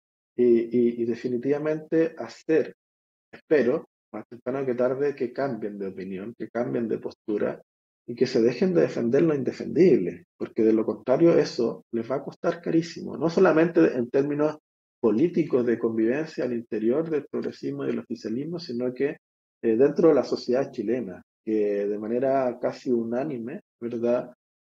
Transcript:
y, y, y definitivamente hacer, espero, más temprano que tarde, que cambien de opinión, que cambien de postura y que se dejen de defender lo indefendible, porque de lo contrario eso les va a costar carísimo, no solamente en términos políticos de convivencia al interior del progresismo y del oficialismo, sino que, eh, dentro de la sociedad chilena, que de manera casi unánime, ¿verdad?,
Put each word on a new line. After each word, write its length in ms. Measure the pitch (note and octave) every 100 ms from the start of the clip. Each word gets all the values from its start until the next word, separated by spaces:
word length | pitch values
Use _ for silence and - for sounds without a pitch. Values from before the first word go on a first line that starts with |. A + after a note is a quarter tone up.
| _ _ _ -
y, 80 |
y, 580 | B2 A#2 A#2 B2 A#2+ A#2+
y 40 | A#2
definitivamente 1080 | A2+ B2+ B2 C3 C#3+ D3+ D#3 D#3 D#3+ D#3+ -
hacer, 580 | A#2 - - D#3 - - _ _ _ _ _
espero, 540 | - - D3+ A#2+ D#3+ - _ _
más 140 | G#2+ -
temprano 380 | A#2+ B2 C#3 C3
que 100 | A#2+
tarde, 400 | B2+ C3+ C#3+ C3+
que 160 | A#2+
cambien 480 | C#3 C#3 A2 A2 G2+
de 80 | F#2+
opinión, 460 | F#2+ F#2+ F#2 G#2+ A#2
que 120 | A2+
cambien 400 | A#2 B2+ C3 A2+
de 80 | G#2+
postura 640 | - - - G#2 - - _ _ _ _ -
y 100 | A#2+
que 100 | B2+
se 160 | B2
dejen 320 | A#2 - F#3
de 80 | E3+
defender 400 | D3+ C3 A#2 C3+
lo 120 | E3
indefendible, 920 | C#3+ A2+ - - - F#3 A#2 F2 E2+ _ -
porque 260 | A2+ -
de 100 | A2
lo 120 | A2 A2
contrario 520 | A2 - C#3 E3 C#3+
eso 460 | D3 - A#2 - -
les 180 | A#2 A#2
va 60 | C#3
a 60 |
costar 380 | F3 - F3+ E3
carísimo, 540 | F3 E3 E3 - - -
no 140 | D#3+
solamente 500 | F3+ F#3 D3+ E3+ E3+ D#3+ B2+
en 140 | A#2+
términos 480 | C#3 C#3+ C#3+ D3+ D3+ _ _ _ -
políticos 680 | A2+ G#2+ E3+ E3+ D3 C3 A#2+
de 140 | A2+
convivencia 640 | A#2 A2 A2 C#3 D#3+ -
al 80 | B2+
interior 580 | A#2+ A#2 A2 A2 C#3 E3
del 160 | D3+ -
progresismo 540 | A#2+ - - C#3 C#3 C3+
y 20 |
del 120 | A#2
oficialismo, 600 | A#2 A#2 A2 A#2+ D#3 F3
sino 340 | - A#2+ B2+
que, 240 | B2+ C#3 E3 _ _ _ _
eh, 160 | A2+ A2+
dentro 320 | C#3+ D#3+ E3+
de 60 | C#3
la 100 | -
sociedad 440 | - - B2 C#3
chilena, 520 | - G#2 B2 G2 F2 - _ A2
que 420 | G#2+ G#2 G2+ G2+
de 100 | G#2
manera 600 | G#2+ B2 C3+ C3+ B2+ A#2
casi 320 | C3 - C#3
unánime, 720 | A#2+ A2+ A#2+ D#3 B2 A#2 F#3+ _ -
¿verdad?, 540 | A#2 A#2+ A#2 B2 - - _ _ _